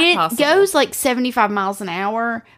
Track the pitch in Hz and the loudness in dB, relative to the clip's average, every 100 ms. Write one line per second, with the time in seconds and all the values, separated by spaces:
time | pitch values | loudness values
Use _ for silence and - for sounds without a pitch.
0 | 339 349 160 233 294 370 392 294 254 - | 4 2 0 0 2 4 4 2 0 0
1 | 269 247 254 240 208 208 196 202 190 170 | -2 0 0 0 0 0 -4 -6 -8 -6
2 | 202 226 233 226 - | -4 -4 -4 -6 -10